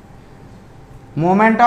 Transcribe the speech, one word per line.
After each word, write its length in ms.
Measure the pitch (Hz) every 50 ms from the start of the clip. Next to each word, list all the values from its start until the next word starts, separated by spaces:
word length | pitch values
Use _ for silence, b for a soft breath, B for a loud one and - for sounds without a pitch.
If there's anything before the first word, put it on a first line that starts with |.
| - - - - - - - - - - - - - - - - - - - - - - - 143 160
Moment 340 | 175 185 196 220 226 226 208 240